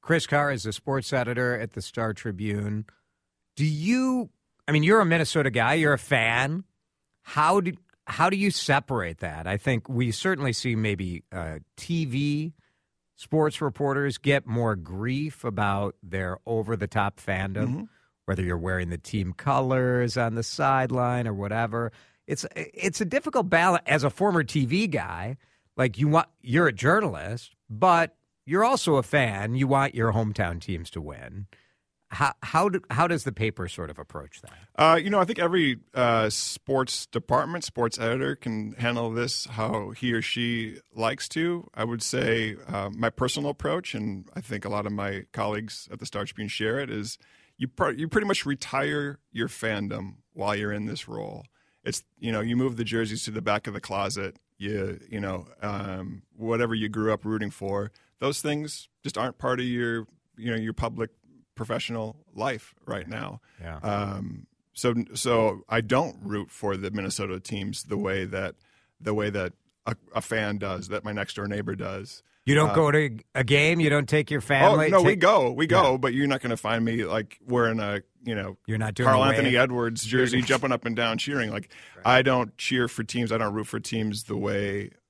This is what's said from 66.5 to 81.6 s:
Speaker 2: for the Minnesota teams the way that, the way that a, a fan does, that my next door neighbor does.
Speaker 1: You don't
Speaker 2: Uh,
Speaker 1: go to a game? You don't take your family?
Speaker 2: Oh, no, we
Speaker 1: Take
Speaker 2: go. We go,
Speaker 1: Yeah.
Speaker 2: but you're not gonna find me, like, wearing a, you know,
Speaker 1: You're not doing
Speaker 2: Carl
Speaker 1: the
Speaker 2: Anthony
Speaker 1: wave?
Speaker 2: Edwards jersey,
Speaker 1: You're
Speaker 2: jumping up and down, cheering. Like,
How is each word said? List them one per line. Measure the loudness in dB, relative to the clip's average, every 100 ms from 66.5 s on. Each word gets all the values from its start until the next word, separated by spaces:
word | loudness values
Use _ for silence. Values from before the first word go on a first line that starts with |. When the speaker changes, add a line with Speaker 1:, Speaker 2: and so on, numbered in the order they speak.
Speaker 2:
for | -6 -4 -2
the | -4
Minnesota | -4 -4 -4 -6 -6
teams | -6 -6 -6 -8
the | -6 -4
way | -2 -2 -4
that, | -6 -6 -10 _ _ _ _
the | -2
way | 0 0
that | -2 -4 -8 _ _ -8
a, | -8 -6
a | -6
fan | -2 -2 0 -2
does, | -4 -6 -6
that | -6
my | -6
next | -6 -6 -6
door | -4
neighbor | -4 -4 -6
does. | -6 -8 -12 -18 _ _ 2
Speaker 1:
You |
don't | 4 6
Speaker 2:
Uh, | 6
Speaker 1:
go | 6
to | 4 2 -4 -8
a | -2
game? | 4 4 4 4
You | 4
don't | 4 4
take | 2 2
your | -4
family? | 2 6 8 8 6
Speaker 2:
Oh, | 6
no, |
we | 6
Speaker 1:
Take | 6
Speaker 2:
go. | 6 6 4
We | 2 4
go, | 6 6
Speaker 1:
Yeah. | 4
Speaker 2:
but | 2
you're | 2 2
not | 2
gonna | 0 -2
find | 0 0 2
me, | 0 0
like, | -2 -4 -12 -2
wearing | 2 2 2
a, | -2 -4 -8 _
you | -6 -4
know, | -6 -10 -4
Speaker 1:
You're | -2
not | -2
doing | 2 4
Speaker 2:
Carl | 6
Speaker 1:
the | 6
Speaker 2:
Anthony | 4 4
Speaker 1:
wave? | 4
Speaker 2:
Edwards | 4 2 -2 -4 0
jersey, | 2 4 2
Speaker 1:
You're | 2
Speaker 2:
jumping | 2 2
up | 0 -2
and | 0
down, | 0 0
cheering. | -2 -2 -2
Like, | -4